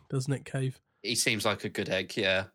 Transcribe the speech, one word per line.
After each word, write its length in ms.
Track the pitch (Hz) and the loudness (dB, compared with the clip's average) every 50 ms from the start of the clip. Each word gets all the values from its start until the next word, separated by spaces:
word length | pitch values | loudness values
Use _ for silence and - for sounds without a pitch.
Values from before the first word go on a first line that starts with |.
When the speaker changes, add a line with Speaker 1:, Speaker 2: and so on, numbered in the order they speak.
| _ - | _ -4
Speaker 1:
does 180 | - 135 127 147 | -4 -2 0 0
Nick 160 | 139 - - | -2 -2 -4
Cave. 340 | - - 135 131 131 - - _ _ _ _ | -4 -4 -2 -2 -2 -4 -6 _ _ _ _
Speaker 2:
He 120 | - 104 123 | -4 -2 0
seems 300 | - - 131 113 104 101 | 2 2 2 2 2 2
like 200 | 110 101 98 - | 2 2 0 -2
a 40 | 104 | -4
good 200 | - - 98 - | -2 -2 -2 0
egg, 260 | 95 95 95 90 - | 0 0 0 -2 -2
yeah. 280 | 117 101 95 95 95 95 - | 0 2 2 2 2 0 -4